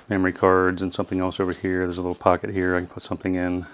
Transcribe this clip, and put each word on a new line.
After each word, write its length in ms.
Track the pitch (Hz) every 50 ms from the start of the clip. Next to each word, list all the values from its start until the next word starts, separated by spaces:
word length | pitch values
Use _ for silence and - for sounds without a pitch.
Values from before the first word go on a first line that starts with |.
| - -
memory 240 | 104 92 92 92 87
cards 480 | - 98 95 92 92 92 92 92 87
and 100 | 95 90
something 280 | - - 95 - 98 92
else 200 | 92 92 90 -
over 120 | 98 90
here. 340 | 85 - - 95 92 92 92
There's 100 | 90 87
a 60 | 90
little 120 | 90 90 87
pocket 360 | - - 95 90 87 - 101
here 260 | 98 95 90 92 90
I 40 | 90
can 80 | 90 -
put 140 | - -
something 320 | - - - 82 - 95 92
in, 300 | 90 90 90 90 90 87 -